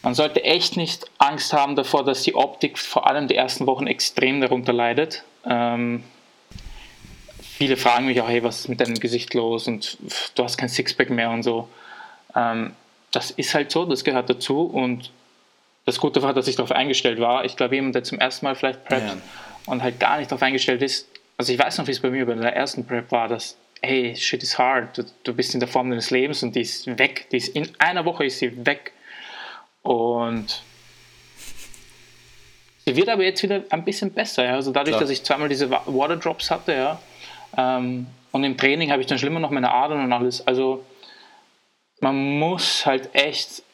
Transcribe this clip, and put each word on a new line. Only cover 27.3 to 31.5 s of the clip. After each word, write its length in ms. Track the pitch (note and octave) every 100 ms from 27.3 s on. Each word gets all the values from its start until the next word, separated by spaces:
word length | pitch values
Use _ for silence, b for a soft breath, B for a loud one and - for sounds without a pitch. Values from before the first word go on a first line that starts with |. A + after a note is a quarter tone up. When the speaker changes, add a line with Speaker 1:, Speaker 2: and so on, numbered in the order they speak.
Speaker 1:
die 60 | B2
ist 100 | -
in 200 | D3+ D3+ -
einer 260 | D#3+ F3+ E3
Woche 180 | E3 C#3
ist 120 | -
sie 260 | B2 B2
weg. 280 | A#2+ D3 - _ B B B B B B B _
Und 800 | - A#2 A#2 A#2 A#2 A2+ G#2+ - - - - - - - - - -